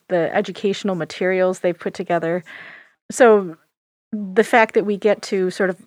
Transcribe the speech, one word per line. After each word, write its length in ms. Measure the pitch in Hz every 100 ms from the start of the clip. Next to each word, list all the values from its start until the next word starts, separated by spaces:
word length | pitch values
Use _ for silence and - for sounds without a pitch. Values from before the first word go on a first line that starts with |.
| -
the 260 | 180 160
educational 600 | 202 208 175 202 190 202
materials 640 | 180 156 - 185 185 185 175
they've 160 | 185 170
put 180 | 190
together. 500 | - 180 170 165 175 - - - - _ _ -
So 460 | - 240 214 185 160 _ _ _ _ -
the 320 | 214 196 190
fact 300 | 208 247 220
that 120 | 226 202
we 100 | 202
get 240 | 208 202
to 280 | - 196 185
sort 180 | - 190
of 80 | 180